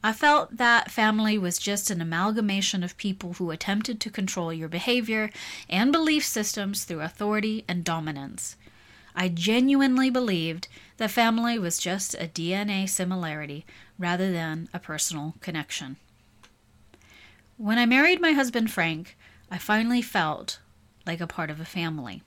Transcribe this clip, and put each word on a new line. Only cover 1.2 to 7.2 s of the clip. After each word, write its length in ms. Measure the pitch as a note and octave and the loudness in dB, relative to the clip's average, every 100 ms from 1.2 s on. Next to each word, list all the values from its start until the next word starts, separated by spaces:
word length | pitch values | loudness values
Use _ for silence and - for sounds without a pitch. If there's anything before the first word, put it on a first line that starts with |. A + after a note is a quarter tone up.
| G#3+ G#3+ | 2 2
was 200 | F3+ F3 | 0 -2
just 300 | - G3+ - | -2 -2 -2
an 100 | F3+ | -2
amalgamation 800 | E3 E3 G3 A3 G#3+ G3 F#3+ G3 | -2 0 0 2 0 2 0 0
of 140 | F3 - | -4 -4
people 380 | G3+ F#3+ F3 | -4 -4 -6
who 180 | F3 F3+ | -4 -4
attempted 480 | D#3 - G3+ G#3+ A3 | -4 -2 -2 -2 -4
to 100 | A3 | -6
control 420 | - F#3+ - E3 | -4 -4 -2 -4
your 160 | E3 D#3+ | -4 -4
behavior 640 | E3+ F3+ B3 A3 A3 G#3+ - - - - | -4 0 0 2 -2 -2 -6 -14 -14 -4
and 240 | F#3 A#3+ | 2 4
belief 320 | D#4 D#4+ D4+ | 4 4 2
systems 580 | - - G#3 - G3 G3 | 0 -2 -2 -2 -4 -4
through 200 | - E3 | -6 -6
authority 640 | D#3 - | -6 -4